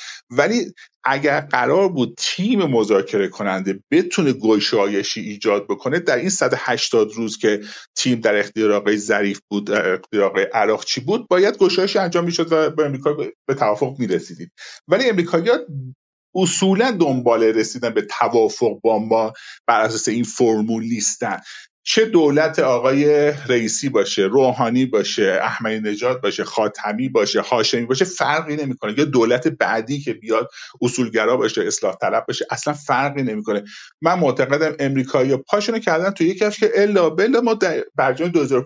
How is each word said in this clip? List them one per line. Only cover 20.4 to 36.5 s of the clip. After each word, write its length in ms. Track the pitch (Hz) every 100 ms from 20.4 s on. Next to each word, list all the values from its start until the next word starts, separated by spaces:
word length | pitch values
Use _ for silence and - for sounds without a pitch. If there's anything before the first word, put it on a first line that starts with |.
| 120 110 107 113
نیستن. 580 | 113 117 101 - 117 95 - - - _
چه 220 | - -
دولت 540 | 220 180 151 143 156 -
آقای 760 | 131 123 127 139 147 147 147 143 135
رئیسی 400 | 123 110 - 143
باشه، 340 | 113 95 -
روحانی 640 | 98 123 131 120 120 123 131
باشه، 540 | 107 98 - 98 90
احمدی 380 | - - 110 110
نژاد 400 | 107 104 123 127
باشه، 240 | 104 98
خاتمی 640 | 98 - 107 - 107 107 131
باشه، 320 | 123 104 107
هاشمی 460 | 92 123 107 120 117
باشه، 180 | 131
فرقی 520 | 180 - 131 151 160 151
نمی‌کنه. 380 | 143 123 107 110
یا 60 |
دولت 440 | 143 131 117 123 156
بعدی 520 | - 95 110 113 143
که 120 | 139
بیاد، 360 | 107 107 110 120 - - -
اصولگرا 540 | 123 127 120 110 107 127
باشه، 260 | 113 113
اصلاح 320 | 92 - 101 92
طلب 240 | 104 110 -
باشه، 180 | 120 -
اصلاً 240 | - -
فرقی 480 | 143 - 127 143 139
نمی‌کنه. 420 | 127 107 107 104 104 - - _
من 160 | 156 180
معتقدم 580 | 151 123 131 143 156 151
امریکایی‌ها 580 | 139 135 127 147 131 131
پاشونو 420 | - 208 208 226
کردن 320 | 214 160 185
تو 140 | 196
یک 140 | 165 190
کفش 220 | 208